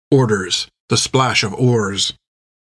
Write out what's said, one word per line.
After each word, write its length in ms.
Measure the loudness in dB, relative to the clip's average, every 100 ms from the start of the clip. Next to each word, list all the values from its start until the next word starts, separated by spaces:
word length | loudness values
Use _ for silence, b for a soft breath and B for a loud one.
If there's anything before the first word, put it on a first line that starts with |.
| 0
orders, 580 | 2 2 0 -2 -6 -8 _ -4
the 80 | -2
splash 460 | -2 0 0 0
of 120 | -2
oars. 600 | 0 2 2 0 -4 -6 -8 _ _ _ _ _